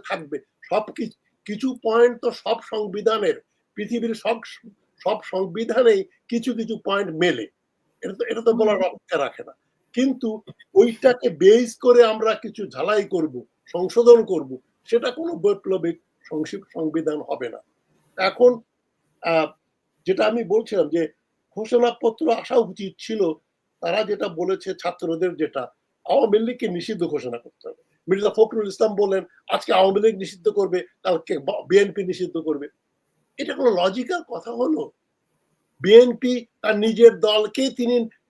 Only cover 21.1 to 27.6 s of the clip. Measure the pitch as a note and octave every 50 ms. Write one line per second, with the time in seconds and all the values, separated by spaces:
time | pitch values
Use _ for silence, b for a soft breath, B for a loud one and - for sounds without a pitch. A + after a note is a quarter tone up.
21.1 | - _ _ _ _ _ _ _ _ G3 A3 - B3 A#3+ A#3+ A#3+ A#3 - - A3+
22.1 | A3 - D#4+ C#4+ A3+ A3 - - - B3 G#3+ F3 F3+ - G3 F#3+ - - - -
23.1 | A3+ G#3+ F#3+ E3 D3+ - _ _ _ _ _ _ _ _ - E3+ F3+ G#3+ G#3+ F#3+
24.1 | G#3 G3 G#3 G3 E3+ D#3+ F3+ F3+ F#3+ F#3 - F#3+ F3 - - F3+ F3 - F3+ E3
25.1 | E3 D#3+ F#3 F3+ D#3+ D3 D#3 C#3+ - C#3 A#2+ - _ _ _ _ _ _ _ -
26.1 | F#3 C#4 - G#3+ G3+ A3 A3+ A#3 B3+ - B3 G3+ F3+ F3 - - A3 F3 E3+ -
27.1 | D3+ C#3 B2+ B2 A#2 A#2+ - - _ _